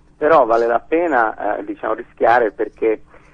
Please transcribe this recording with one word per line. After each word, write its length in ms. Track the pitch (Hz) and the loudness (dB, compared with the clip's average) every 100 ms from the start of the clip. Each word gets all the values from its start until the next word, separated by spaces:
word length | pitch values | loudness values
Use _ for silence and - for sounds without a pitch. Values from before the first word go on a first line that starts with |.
| _ _ | _ _
però 300 | 151 160 117 | 2 4 4
vale 220 | 117 117 | 2 0
la 120 | 117 | -2
pena, 800 | - 160 170 131 110 - 101 104 | -2 -2 0 0 0 -2 -6 -6
eh, 60 | 104 | -8
diciamo, 300 | 101 110 110 | -8 -6 -6
rischiare 560 | - - 113 123 110 | -8 -2 2 2 2
perché, 500 | - 107 - 113 107 - - - | -2 -8 -4 -2 -2 -8 -20 -20